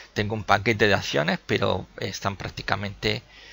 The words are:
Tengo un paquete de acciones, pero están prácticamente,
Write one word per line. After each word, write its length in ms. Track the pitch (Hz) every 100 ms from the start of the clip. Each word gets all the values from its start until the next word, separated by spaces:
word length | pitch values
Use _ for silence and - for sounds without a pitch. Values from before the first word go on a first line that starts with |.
| - -
Tengo 180 | 104
un 100 | 110
paquete 440 | 101 101 104 107 107
de 80 | 95
acciones, 420 | - 139 156 175 -
pero 400 | 110 101 95 95 -
están 360 | 107 - 101 98
prácticamente, 880 | 95 - - 107 101 - 107 110 - - -